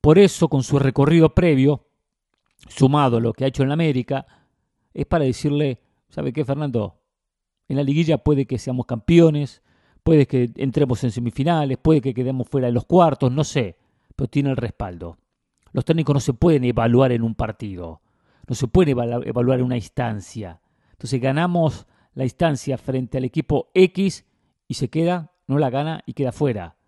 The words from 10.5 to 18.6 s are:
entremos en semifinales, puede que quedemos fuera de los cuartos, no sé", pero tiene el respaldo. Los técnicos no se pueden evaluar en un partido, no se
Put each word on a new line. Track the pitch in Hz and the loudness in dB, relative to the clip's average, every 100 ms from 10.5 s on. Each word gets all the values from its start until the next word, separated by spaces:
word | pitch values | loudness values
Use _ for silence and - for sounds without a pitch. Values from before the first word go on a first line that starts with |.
| - | -2
entremos | 135 120 135 123 | -4 0 0 0
en | 123 | -2
semifinales, | 107 120 - 139 170 147 131 | -4 -6 -4 -2 0 -2 -2
puede | 156 156 | 2 2
que | 135 | 0
quedemos | 120 127 131 120 | -4 -4 -4 -4
fuera | 143 127 | -2 0
de | |
los | 120 | -2
cuartos, | - 175 170 139 131 | 0 4 4 2 -2
no | 131 | 0
sé", | 151 - 107 - _ _ _ | -4 -4 -6 -10 _ _ _
pero | - 135 | -8 -4
tiene | 143 139 | -2 -2
el | 131 | -2
respaldo. | 117 - 101 87 85 80 _ _ _ _ _ | -6 -8 -12 -10 -14 -16 _ _ _ _ _
Los | - | -8
técnicos | - 165 151 | -2 0 2
no | 143 | 0
se | - | 0
pueden | 123 175 151 | 0 2 4
evaluar | 123 117 117 120 131 | 2 0 2 4 4
en | 120 | 2
un | 113 | -2
partido, | 113 110 110 107 92 85 80 _ _ _ _ - | -4 -8 -8 -12 -12 -14 -16 _ _ _ _ -12
no | |
se | 131 | -6